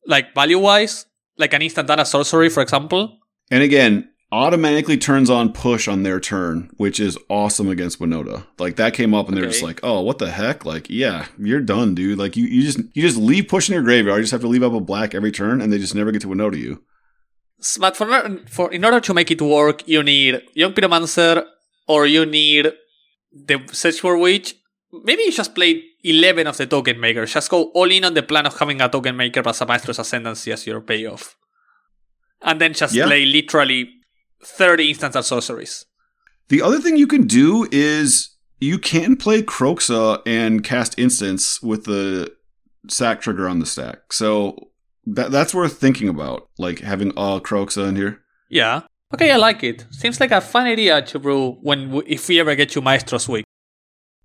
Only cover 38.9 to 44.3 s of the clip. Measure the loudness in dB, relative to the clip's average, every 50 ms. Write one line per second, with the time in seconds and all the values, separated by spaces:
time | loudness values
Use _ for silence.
38.9 | 0 0 2 2 0 2 2 0 0 0 0 -2 -4 0 0 0 0 0 -2 -2
39.9 | 0 2 2 0 0 -2 -2 -2 -2 0 2 2 0 0 0 -2 -2 -2 -2 -4
40.9 | -2 0 0 0 0 0 -2 -4 -4 -2 -4 -4 -4 -6 -4 -6 -6 -6 -4 -4
41.9 | -4 -4 -2 -4 -4 -6 -6 -8 -12 _ _ _ _ _ _ _ _ _ _ -8
42.9 | -6 -2 -2 -2 -2 -4 -4 -6 -4 -4 -4 -2 -2 -2 -4 -4 -6 -10 -10 -12
43.9 | -14 -16 _ -8 -6 -4 -2 0